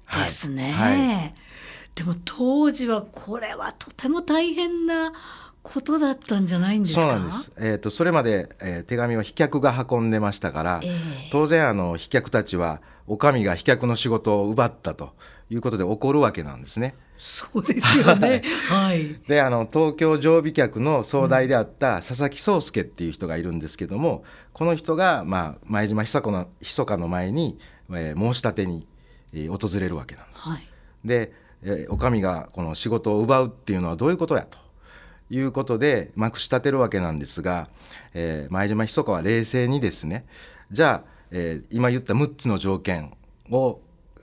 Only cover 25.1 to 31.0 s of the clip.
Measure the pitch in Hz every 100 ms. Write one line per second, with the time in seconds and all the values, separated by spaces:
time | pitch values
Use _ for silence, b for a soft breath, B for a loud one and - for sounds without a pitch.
25.1 | 139 85 95 80 - - 107 107 107 107
26.1 | 147 110 95 90 - - - 131 98 85
27.1 | 90 92 139 156 - B B - 87 80
28.1 | 78 113 123 117 101 92 82 - b b
29.1 | b b 78 78 95 107 98 92 76 62
30.1 | - - - 160 156 - b b b